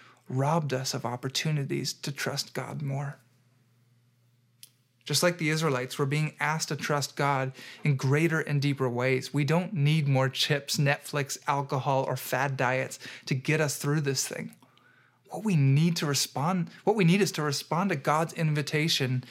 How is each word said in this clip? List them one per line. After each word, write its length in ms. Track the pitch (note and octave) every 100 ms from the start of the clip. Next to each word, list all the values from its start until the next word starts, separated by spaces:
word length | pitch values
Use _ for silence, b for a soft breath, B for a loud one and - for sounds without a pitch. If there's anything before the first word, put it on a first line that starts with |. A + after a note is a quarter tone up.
| B B B
robbed 460 | C3 C#3 E3 C#3+
us 200 | C3 C3
of 120 | C3+ A#2
opportunities 880 | B2 C3+ - D#3 D3 C#3 C#3 C3+
to 180 | - D3+
trust 420 | C3+ - C#3+ -
God 280 | C#3+ A#2+ C#3
more? 380 | C#3 C#3 C#3+ - _ _ _ _ _ _ _ _ _ _ _ _ _ _ - _ _ _ -
Just 180 | C#3+
like 140 | F3+ F3
the 120 | D3+
Israelites, 480 | D#3 D#3+ B2+ B2+ -
we're 80 | C3+
being 300 | D3 D3+ -
asked 300 | D3 D#3 -
to 60 | D3
trust 400 | - D3 C3+ -
God 380 | C#3+ C3+ C3 B B B
in 120 | D3+ C3+
greater 440 | C3 D3 E3 D#3+
and 220 | - C#3+
deeper 280 | C#3+ C3 C3
ways. 440 | A#2+ C3 C3 -
We 120 | C#3+ C#3+
don't 280 | E3 F3+
need 340 | E3+ C#3+ D#3+ C#3
more 220 | C3 C3
chips, 480 | - - C#3+ - -
Netflix, 600 | C#3+ C#3+ - D3 C#3 - -
alcohol, 560 | C#3 C#3 C3+ C#3+ C3+ -
or 100 | C3
fad 400 | - B2+ C#3 C3+
diets 420 | B2 C3 B2 - B B -
to 80 | C3+
get 260 | D3+ D#3
us 160 | D3 -
through 240 | C#3+ D#3
this 260 | C#3 C3+ -
thing. 280 | - - - b b b b b b -
What 120 | -
we 120 | G#3+ D#3+
need 400 | C3+ C#3 E3+ E3+
to 100 | D3+
respond, 640 | C3+ - C3 D#3 F#3 E3+ B -
what 100 | A3
we 100 | E3
need 160 | G3+
is 100 | F#3
to 100 | -
respond 480 | D3+ C3+ - D#3+ G3
to 40 | D#3+
God's 380 | D3+ D3+ D#3+
invitation 880 | - D#3 D3+ C#3+ D3+ E3 - B2+ B2+ B